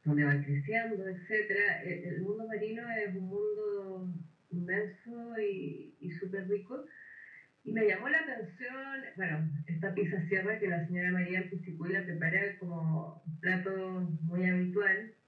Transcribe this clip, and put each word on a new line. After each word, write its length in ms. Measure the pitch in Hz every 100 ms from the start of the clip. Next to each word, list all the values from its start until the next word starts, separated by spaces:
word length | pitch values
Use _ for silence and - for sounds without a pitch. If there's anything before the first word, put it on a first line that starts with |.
dónde 200 | 156 147
van 200 | 147 143
creciendo, 640 | 143 143 143 269 339 202 190
etcétera. 720 | 185 - 214 - - - -
El, 220 | 180 175
el 160 | 180 160
mundo 240 | 190 214 220
marino 420 | 214 214 226 233
es 220 | 226 208
un 100 | 190
mundo 880 | 185 202 214 208 214 202 190 185 180 175 - _ _
inmenso 880 | 175 175 180 180 - 233 233 233 226
y, 560 | 208 190 - - - -
y 100 | 170
súper 340 | - 185 196 185
rico. 380 | 202 - 269 302 - - - - - - _
Y 80 | -
me 140 | 220 214
llamó 220 | 185 247
la 120 | 320
atención, 840 | 311 233 180 - 262 262 277 269 262 -
bueno, 340 | 185 156 160 143 -
esta 260 | 165 196
pizza 300 | 190 190 185 156
sierra 320 | 196 190 220
que 80 | 202
la 180 | 170 160
señora 240 | 180 180
María 400 | 180 180 185 -
Pisicuela 540 | 180 180 160 175 185
prepara 520 | 180 160 165 180 202 196
como 600 | 175 170 160 156 - - -
un 140 | 160
plato 300 | 180 185 190 190 190 185 175 156
muy 260 | 160 175 180
habitual. 640 | 180 180 185 202 202 220 -